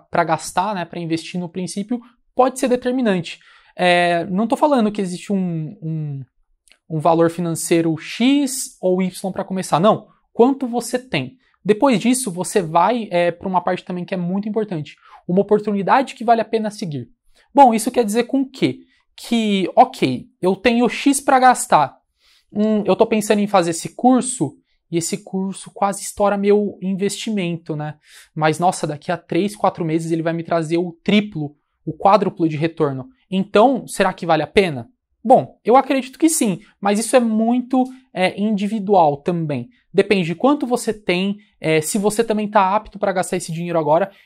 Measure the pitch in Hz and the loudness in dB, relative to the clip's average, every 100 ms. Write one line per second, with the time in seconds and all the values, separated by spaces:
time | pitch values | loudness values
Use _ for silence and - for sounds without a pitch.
0 | _ 170 165 156 - - 196 196 170 180 | _ -2 0 -2 -4 -4 -2 -4 -6 -8
1 | 170 160 - 180 175 185 180 - 208 240 | -4 -4 -4 -8 -8 -8 -8 -8 -6 -6
2 | - _ _ - 254 262 262 247 254 262 | -8 _ _ 0 0 0 -2 0 -2 -2
3 | 233 185 165 - _ _ _ - 180 175 | 0 0 -4 -12 _ _ _ -2 2 4
4 | 175 170 170 185 226 269 302 269 214 208 | 4 0 -2 -2 -2 2 2 4 2 0
5 | 185 175 - 196 185 165 156 - 160 160 | -4 -6 -4 -4 -2 -4 -8 -10 -8 -6
6 | 151 139 127 _ _ _ _ _ - 160 | -6 -8 -12 _ _ _ _ _ -8 -2
7 | 170 165 165 165 170 160 - 170 165 156 | 2 4 2 0 -4 -4 0 2 2 -2
8 | - - 240 285 277 - - - 185 185 | -6 -2 2 2 0 -4 -10 -4 0 0
9 | 185 - 196 190 190 185 180 151 208 175 | -2 -4 -8 -6 -6 -6 -2 2 4 2
10 | - _ _ - 240 269 247 240 247 247 | -2 _ _ 2 4 2 -4 -4 -4 -6
11 | - 151 127 - _ _ 180 208 277 214 | -4 -6 -6 -10 _ _ -2 2 2 2
12 | 226 254 214 175 175 220 160 170 185 247 | 2 0 -2 -8 -4 -2 0 2 2 0
13 | 214 175 175 170 196 185 175 180 - 180 | -2 0 0 -2 -4 -4 -2 -4 -6 -10
14 | 170 190 175 190 214 214 208 165 147 - | -6 -6 -4 -4 -4 -4 -4 -6 -10 -16
15 | _ - - 180 202 208 208 202 185 247 | _ -16 -2 0 2 0 0 -2 2 2
16 | 247 - 233 226 214 226 214 208 185 143 | 0 -2 0 0 0 -4 -4 -8 -8 -8
17 | 117 _ _ _ _ - 262 226 240 269 | -12 _ _ _ _ 6 6 6 0 0
18 | 214 220 240 269 262 - 143 - - _ | 0 0 0 -2 -4 -2 -2 -2 -12 _
19 | _ - - 233 214 196 180 - - - | _ -20 -4 0 2 0 2 4 2 2
20 | 139 123 - _ 180 190 247 233 247 - | -2 -2 -8 _ -2 0 0 2 0 0
21 | 277 277 - 269 254 240 - 165 135 - | 0 0 2 4 6 4 4 2 2 -4
22 | _ _ _ _ _ 208 214 214 185 185 | _ _ _ _ _ -2 0 0 2 2
23 | 220 220 208 214 202 196 170 165 - - | 2 2 0 0 2 2 2 -2 -8 0
24 | 247 254 - - 135 - _ _ _ 165 | 2 4 2 -4 -6 -6 _ _ _ -6
25 | 160 180 - 190 190 185 - - 202 196 | -4 -6 -6 -6 -6 -8 -16 -4 -4 -4
26 | - - 202 202 202 202 202 - 185 190 | -8 -2 0 2 2 2 2 -6 -6 -4
27 | 196 202 - 208 175 165 - 151 151 151 | -4 -4 -6 -4 -4 -6 -6 -8 -8 -12
28 | _ - - 156 156 156 175 - 160 147 | _ -20 -16 -2 0 2 0 0 -4 -6
29 | - 170 - 165 202 208 190 - 165 160 | -6 -6 -4 -2 -2 -2 -2 -2 -2 -2
30 | 160 165 165 165 165 170 156 170 175 - | -2 -4 -2 -4 -2 -4 -2 -2 -4 -6
31 | - 208 208 156 147 - _ _ 156 156 | 0 2 2 -4 -8 -10 _ _ -12 0
32 | 196 196 190 - 160 147 165 165 151 131 | 4 4 2 -2 -2 0 -4 -2 -2 -4
33 | 131 _ _ 190 190 208 247 240 160 - | -10 _ _ -4 0 4 4 2 -4 -2
34 | 190 185 170 160 147 - 185 131 113 _ | -2 -2 0 0 0 -2 -2 -4 -10 _
35 | _ _ 220 233 127 - - 254 269 269 | _ _ 2 2 2 -6 2 2 2 -2
36 | 262 - 320 320 233 165 - _ 202 208 | -4 0 0 2 0 -2 -8 _ -2 -2
37 | 226 262 233 214 226 247 247 262 254 - | 2 2 2 0 0 0 0 0 0 -4
38 | _ - 185 - 214 208 202 220 190 196 | _ -2 -2 0 -2 -2 -2 -4 2 4
39 | 156 143 - 175 160 135 120 _ _ 170 | 4 2 -2 -2 -2 -4 -8 _ _ 0
40 | 196 196 165 170 262 294 254 240 233 214 | 2 2 0 0 2 2 0 -4 -4 -6
41 | - 180 196 202 - _ 156 160 156 220 | -2 -2 -2 -4 -10 _ 0 0 0 -2
42 | 208 208 226 214 208 208 185 208 - 202 | 0 0 0 -2 0 2 2 0 -4 -6
43 | 196 185 175 185 175 165 175 170 147 160 | -4 -2 -2 -4 -6 -8 -4 -2 2 2
44 | 190 - | 0 -6